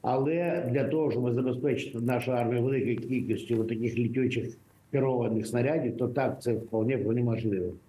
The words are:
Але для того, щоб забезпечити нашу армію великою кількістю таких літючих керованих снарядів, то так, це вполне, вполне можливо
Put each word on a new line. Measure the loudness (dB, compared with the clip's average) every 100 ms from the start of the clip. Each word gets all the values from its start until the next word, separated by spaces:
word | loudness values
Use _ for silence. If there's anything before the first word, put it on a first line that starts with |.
Але | 0 0 2 0 0 -2 0
для | 0
того, | 0 0 0
щоб | 0 0
забезпечити | 0 0 0 0 0 -4 -2
нашу | 0 0 0
армію | 0 2 2
великою | 2 2 0 -2
кількістю | -2 -2 0 -2 0 0
таких | 0 0 0 0
літючих | 0 2 0 0 -4 -10 -20 -20 -4
керованих | 0 2 2 2 0 0
снарядів, | 0 2 2 -2 -2
то | -2
так, | 0 -2 -2
це | -2
вполне, | -2 -2 0 0 0
вполне | 0 2
можливо | 2 0 0 -2 -4 -6